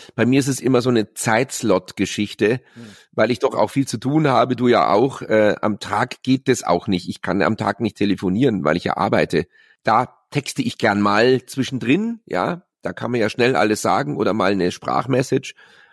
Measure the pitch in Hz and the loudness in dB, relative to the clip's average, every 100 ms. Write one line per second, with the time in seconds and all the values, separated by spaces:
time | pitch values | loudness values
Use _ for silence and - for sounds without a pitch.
0 | - - 113 131 131 127 - 127 123 120 | -10 -2 2 2 0 -2 0 2 2 2
1 | 101 - - 113 135 - 113 92 - - | 0 -4 0 0 0 -2 0 0 0 -4
2 | 98 - 104 - 104 123 - - 117 101 | -4 -4 -6 0 0 0 -6 -20 -20 -20
3 | _ - 110 123 135 113 107 - 135 117 | _ -2 0 0 -2 0 -2 0 -4 -4
4 | 127 151 151 123 123 120 123 113 64 98 | -2 0 2 2 2 2 2 4 4 2
5 | 135 - - 110 107 85 107 101 - 104 | 2 -2 -2 2 2 2 -2 -4 -4 -4
6 | 127 - - 131 - 123 - 87 - 90 | -4 -4 -2 0 0 0 0 0 0 -4
7 | - - - 92 85 107 101 - 113 - | -4 -10 -4 0 0 0 -2 -2 -4 -2
8 | 104 92 98 95 139 101 73 85 - - | -2 0 -2 0 0 0 0 0 -2 -2
9 | 95 107 80 78 76 _ _ _ - 110 | 0 0 0 0 -2 _ _ _ 0 0
10 | 123 _ _ 143 - - - - 113 101 | 0 _ _ -8 -6 -4 -6 -2 0 2
11 | 104 104 123 131 - - 127 131 113 160 | 2 2 4 2 0 -6 -6 -4 0 0
12 | 220 233 - 90 110 175 - _ - 90 | 0 -6 -6 -4 -2 -4 -10 _ -12 -8
13 | 117 120 110 - 120 117 107 107 107 98 | -4 -2 -2 2 2 2 2 0 0 0
14 | 143 131 107 104 95 101 87 - 127 127 | -2 -2 -2 0 0 0 0 -2 -4 -2
15 | 120 127 135 131 135 - - - _ | 0 -2 0 -4 -4 -18 -20 -20 _